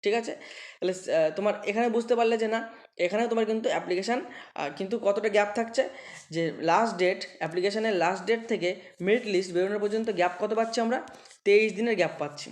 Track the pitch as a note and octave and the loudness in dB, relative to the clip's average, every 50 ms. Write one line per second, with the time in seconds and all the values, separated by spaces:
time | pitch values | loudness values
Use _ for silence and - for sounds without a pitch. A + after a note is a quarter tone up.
0 | - G#3 G#3 A#3 A3+ A#3 - - - - - - - - - - - F#3 F3+ F3+ | 0 0 0 0 -2 -4 -10 -12 -14 -18 -18 -18 -18 -18 -14 -4 -4 -4 -4 -4
1 | F3 - B2+ E3 D#3+ D#3 D#3+ - G3+ G#3 G3+ G#3 - - G3+ A3 A#3+ A#3+ A3 A#3 | -4 0 2 2 2 2 0 0 0 0 -2 -2 -4 -2 0 0 0 2 2 0
2 | A3+ A3+ B3 A#3 A#3 A3+ A#3 A3+ A3+ G#3+ A3 A3+ A#3 A3+ - - - - _ - | 2 2 2 4 4 4 4 2 2 0 0 -2 -4 -6 -14 -18 -20 -20 _ -2
3 | F3 F3 F#3 G#3+ A#3 A3+ A3+ A3+ A3 G#3+ A3 A3 A3 B3+ D#3+ D#3+ - D#3 F3+ F3 | 0 0 2 0 0 2 2 0 0 0 0 0 0 0 0 0 0 -2 -2 -2
4 | G3 A3+ A#3 - F#4+ - - - - - _ - - C#3+ - - G3 F#3+ A3+ A3+ | 0 0 -2 -2 -2 -8 -14 -18 -18 -14 _ -6 -6 -6 -4 -6 -6 -4 -4 0
5 | - G3 G3+ G#3 G#3+ A3 G3+ G#3 G#3 G#3 G#3 A#3 A3+ A3+ A3+ C4 C4 - - - | 0 2 0 2 0 2 4 4 2 4 2 -2 -4 -2 0 0 0 0 -2 -14
6 | - - - - - - D#3 E3 E3 D#3+ - - - E3 E3 G3 A3+ A3+ G3 F3 | -18 -18 -18 -20 -16 -8 -4 -2 -2 -2 -2 -2 2 4 4 4 4 2 0 2
7 | F#3 F3+ G3 F#3+ - - - - - D#3+ E3 F3+ F3+ G3+ G3 A3 A3 A3+ G#3 F3+ | 2 2 2 0 -6 -14 -8 -6 -6 -4 -2 0 0 0 0 0 0 0 2 4
8 | E3 E3+ F#3+ F#3+ F3+ - A3+ A3+ A3+ - A3+ F#3 D#3 F3 F#3 - - - - _ | 2 2 2 0 0 -2 -2 -2 0 -4 -4 0 0 -2 -2 -4 -10 -20 -12 _
9 | E3+ F#3+ G#3+ B3 A#3+ G#3+ G3 F3+ F#3+ F#3 F3 F3 F#3 F#3+ G#3 G#3 G3+ G#3 G3+ A3 | 2 2 2 2 2 0 0 0 0 0 0 0 0 0 0 -2 -2 0 0 -2
10 | A3+ A3+ G#3 F3 F3 F3+ F3+ - G#3 G#3 A3 A3 A3+ A3+ A3+ A#3+ A3+ A3+ A#3+ - | -2 -2 0 2 2 0 2 -2 -4 -2 0 0 0 0 0 -2 0 0 -2 -2
11 | - - - - - - - _ _ G3 G3+ G#3 A3 G#3+ F#3+ F#3 A3+ A#3 A3 F#3 | -4 -8 -18 -20 -20 -20 -20 _ _ 6 6 6 6 4 0 -2 -2 0 2 2
12 | F3 D#3 - - D3+ D3 C#3+ - - B2 | 0 0 0 -4 -8 -8 -8 -12 -14 -16